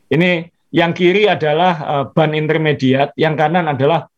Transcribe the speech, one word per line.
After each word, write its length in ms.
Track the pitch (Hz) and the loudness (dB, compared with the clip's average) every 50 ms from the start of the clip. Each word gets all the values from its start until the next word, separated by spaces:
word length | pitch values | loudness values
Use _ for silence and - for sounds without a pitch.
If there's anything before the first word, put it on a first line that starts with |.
| _ - | _ -2
Ini 400 | 135 151 180 180 180 170 170 - _ _ _ - - | 0 2 2 2 0 -2 -4 -10 _ _ _ -4 -2
yang 160 | 160 170 170 | 0 0 0
kiri 320 | 165 - 185 175 185 208 214 | 0 2 2 2 2 2 2
adalah, 500 | 202 175 139 151 151 151 160 180 185 170 156 147 | 0 0 0 0 -2 0 2 2 0 0 -2 -4
eh, 180 | - 151 143 135 - | -4 -4 -4 -4 -2
ban 240 | - 165 156 156 151 | 0 0 0 0 0
intermediate, 800 | 156 156 151 156 160 156 151 143 123 131 127 127 135 139 139 - | -2 -2 -2 -2 0 0 0 0 0 0 0 2 2 0 -2 -2
yang 240 | 135 151 156 156 160 | -2 -2 -2 0 0
kanan 320 | 156 151 170 180 170 156 | 0 0 0 0 -2 -2
adalah 400 | 139 120 139 147 165 156 - - _ | -2 0 0 0 0 0 -4 -6 _